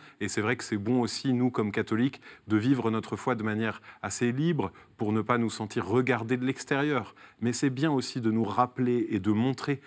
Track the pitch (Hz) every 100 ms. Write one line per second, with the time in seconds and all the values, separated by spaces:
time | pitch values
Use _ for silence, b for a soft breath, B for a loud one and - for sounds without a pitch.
0 | B B 101 - 107 120 - 107 101 127
1 | 113 - 139 123 123 120 104 113 - 113
2 | 135 - B B - 107 120 131 113 110
3 | - 104 131 117 107 107 110 - B B
4 | 104 - 120 123 160 151 95 B B -
5 | 107 110 104 120 113 - 107 120 90 120
6 | 127 120 113 123 127 127 - 139 147 135
7 | 104 - B B 117 120 143 127 160 135
8 | 127 131 113 110 107 107 123 - 123 120
9 | - 107 101 107 127 127 - 139